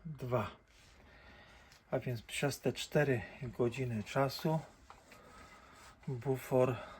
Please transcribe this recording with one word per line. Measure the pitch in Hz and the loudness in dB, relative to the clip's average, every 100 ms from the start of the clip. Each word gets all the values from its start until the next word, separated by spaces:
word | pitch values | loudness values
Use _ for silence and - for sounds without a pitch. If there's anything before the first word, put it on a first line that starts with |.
dwa. | 165 143 123 123 101 - _ - - - - - - - - - - - - | -12 -8 -2 0 -2 -8 _ -20 -20 -20 -20 -20 -20 -20 -20 -20 -20 -20 -4
A | 123 | -4
więc | 131 117 | -2 -6
przez | - - 143 - | -6 -2 -2 0
te | 135 | -2
cztery | - - 156 143 120 - - | -2 0 2 4 2 0 -8
godziny | 127 - 120 120 127 113 | -8 0 0 2 -2 -2
czasu | 101 135 135 - 156 160 - - - - - - - - - - - - - - - | -2 2 0 0 0 0 -4 -18 -20 -20 -20 -20 -20 -20 -20 -20 -20 -20 -20 -14 -8
bufor | 127 135 131 - 131 127 120 - - | -4 0 -2 4 6 6 4 -6 -14